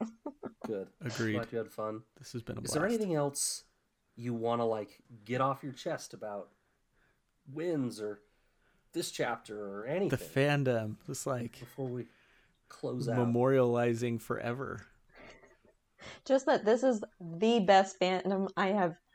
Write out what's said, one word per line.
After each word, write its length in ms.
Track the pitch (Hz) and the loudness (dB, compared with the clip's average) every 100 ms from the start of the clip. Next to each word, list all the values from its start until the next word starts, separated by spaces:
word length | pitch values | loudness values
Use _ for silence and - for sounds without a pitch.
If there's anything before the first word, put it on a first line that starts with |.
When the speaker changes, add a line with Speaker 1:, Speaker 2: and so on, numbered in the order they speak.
Speaker 1:
<laughs> 640 | 226 - 302 285 - - - | -10 -10 -16 -12 -16 -12 -8
Speaker 2:
Good. 240 | 101 95 - | -6 -8 -10
Speaker 3:
Agreed. 320 | 123 117 113 107 | -8 -4 -2 -2
Speaker 2:
Glad 160 | 117 | -2
you 60 | 117 | -6
had 120 | 107 | -6
fun. 300 | - 107 110 - - | -6 -6 -6 -12 -20
Speaker 3:
This 160 | - | -14
has 80 | 120 | -12
been 140 | 117 - | -10 -10
a 40 | |
Speaker 2:
Is 100 | - | -4
there 100 | 151 | -2
Speaker 3:
blast. 120 | 190 233 | 0 0
Speaker 2:
anything 200 | 202 156 | 0 0
else 480 | 143 139 - - - _ _ _ _ - | 0 -2 -4 -6 -12 _ _ _ _ -10
you 180 | 120 | -6
wanna, 320 | 117 117 117 117 | -2 0 2 2
like, 340 | 110 101 - - 113 104 | 0 -4 -12 -20 -16 -4
get 160 | 123 | 0
off 220 | 135 131 | 0 -2
your 80 | 147 | -6
chest 400 | - 175 139 - | -8 -6 -6 -8
about 360 | 104 107 104 90 _ _ _ _ _ _ _ _ _ - | -12 -10 -10 -12 _ _ _ _ _ _ _ _ _ -14
wins 500 | 143 175 156 123 104 | -6 -2 0 -2 -4
or 200 | 104 104 _ _ _ _ _ _ _ | -8 -8 _ _ _ _ _ _ _
this 180 | 165 165 | -6 -4
chapter 460 | - 120 117 - 107 101 101 | -2 -4 -4 -8 -10 -8 -8
or 60 | 117 | -4
anything 240 | 175 196 | 0 0
Speaker 3:
The 80 | 143 | -2
fandom. 800 | - 139 143 143 131 117 110 107 - | -2 0 2 4 2 2 0 -8 -10
It's 180 | 135 147 | -8 -4
like 340 | 123 120 - | -4 -6 -10
Speaker 2:
before 280 | 123 - 131 | -16 -8 -6
we 200 | 123 117 _ _ _ _ _ - | -6 -10 _ _ _ _ _ -20
close 400 | - 131 123 117 | -10 -6 -4 0
out. 100 | 123 | 2
Speaker 3:
memorializing 1000 | 120 117 127 135 123 120 120 117 120 117 | 4 4 6 6 6 4 2 2 0 -2
forever. 640 | - - 117 127 135 - - _ _ - - - - _ _ _ _ _ - - - | -4 -4 -4 -6 -6 -10 -12 _ _ -20 -20 -20 -20 _ _ _ _ _ -20 -10 0
Speaker 1:
Just 200 | 269 285 | 2 4
that 180 | 214 208 | 2 4
this 180 | 240 | 4
is 200 | 262 220 - - | 4 2 -2 -12
the 400 | 170 165 220 233 | -10 0 4 6
best 380 | 185 190 196 - | 8 8 6 2
fandom 500 | 180 185 185 190 196 - | 2 2 2 0 0 0
I 100 | 190 | 0
have. 280 | 208 175 170 _ | 2 0 -2 _